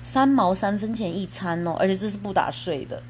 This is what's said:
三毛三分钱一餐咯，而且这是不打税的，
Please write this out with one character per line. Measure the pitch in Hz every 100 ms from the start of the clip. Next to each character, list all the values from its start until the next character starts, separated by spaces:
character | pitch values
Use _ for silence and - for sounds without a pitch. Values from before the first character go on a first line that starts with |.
三 | - 262 269
毛 | 269 185
三 | 190 202 208
分 | 214
钱 | 226 196 170
一 | 185
餐 | - 180 170
咯， | 170 160
而 | 190
且 | 190
这 | 214
是 | 202
不 | 208
打 | 190 -
税 | - - 147 127
的， | - -